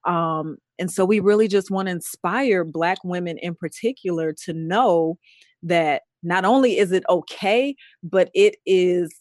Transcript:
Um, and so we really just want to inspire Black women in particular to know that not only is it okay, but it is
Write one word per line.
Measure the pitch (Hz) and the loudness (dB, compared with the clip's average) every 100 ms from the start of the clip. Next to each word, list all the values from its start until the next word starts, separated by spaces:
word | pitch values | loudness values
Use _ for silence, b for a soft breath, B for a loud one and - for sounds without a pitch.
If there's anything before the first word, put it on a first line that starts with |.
Um, | - 175 165 160 156 151 _ - | -2 -2 -2 -4 -6 -12 _ -10
and | 180 | -8
so | - 185 | -2 2
we | 214 | 2
really | 196 208 220 | 2 2 2
just | 202 185 | 0 -2
want | 190 190 | -4 -4
to | |
inspire | 175 - - 175 214 277 190 | -6 -10 -8 -4 -2 0 0
Black | 165 160 165 190 | -2 -2 -2 -2
women | 180 180 175 160 | -4 -6 -6 -6
in | 175 | -8
particular | 170 165 - 226 262 185 165 160 156 | -8 -10 -6 -6 -4 -6 -4 -4 -6
to | - | -10
know | 165 165 196 247 170 160 170 b b b b | -8 -4 0 2 2 0 -4 b b b b
that | 170 170 156 143 _ _ | -2 0 2 -2 _ _
not | 170 180 | -2 0
only | 185 262 254 175 | 4 4 4 2
is | 196 | 2
it | 185 - | 0 0
okay, | 180 - - 196 226 269 269 b b | -2 -2 -6 0 0 0 -6 b b
but | 170 190 175 | -2 0 2
it | - 208 - - | 4 4 2 0
is | 185 180 180 165 - | 2 4 0 -2 -8